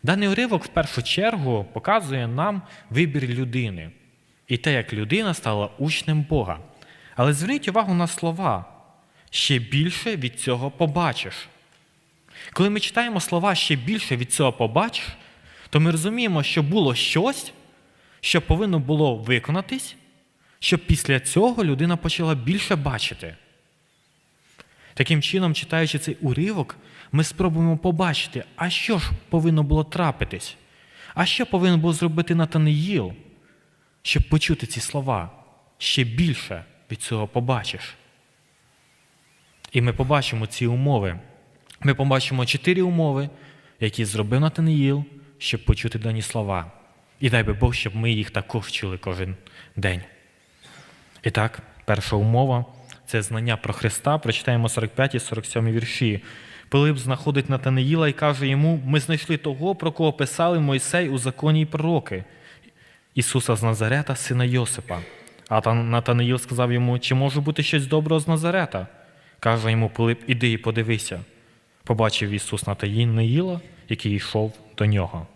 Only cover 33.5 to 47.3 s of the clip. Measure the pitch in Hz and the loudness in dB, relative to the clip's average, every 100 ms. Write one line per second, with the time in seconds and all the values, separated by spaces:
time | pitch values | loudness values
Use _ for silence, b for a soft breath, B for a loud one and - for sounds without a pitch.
33.5 | b b b b _ - - - 151 - | b b b b _ -2 2 4 4 2
34.5 | 156 113 - - 143 135 110 87 - - | -2 -2 -6 -4 -4 0 -2 -2 -12 -20
35.5 | _ _ _ - - 120 117 170 127 - | _ _ _ -2 0 0 2 2 0 -6
36.5 | 87 - _ _ 110 - 113 104 123 120 | -10 -12 _ _ -10 -4 -4 -2 -2 0
37.5 | 123 101 - - - _ _ _ _ _ | 0 -2 -10 -12 -18 _ _ _ _ _
38.5 | _ _ _ _ _ _ _ _ _ _ | _ _ _ _ _ _ _ _ _ _
39.5 | _ - 127 120 - 131 147 123 113 110 | _ -4 0 0 0 0 0 0 -4 -6
40.5 | - 120 123 139 127 98 87 - - _ | -2 0 2 2 2 0 -6 -12 -20 _
41.5 | _ _ - 139 135 139 135 - 131 123 | _ _ -4 0 2 2 2 0 -2 0
42.5 | 143 - 180 180 175 160 135 143 B B | 0 2 2 2 2 2 0 -4 B B
43.5 | B B B 110 - 107 107 104 127 156 | B B B -4 -2 -2 -2 0 2 2
44.5 | 160 160 156 139 143 147 B B B - | 2 2 4 2 0 -4 B B B -6
45.5 | 117 - - 117 117 110 113 107 113 101 | -4 2 0 0 -4 -4 -4 -4 -4 -2
46.5 | 95 87 - - _ _ _ 131 | -2 -4 -14 -20 _ _ _ 2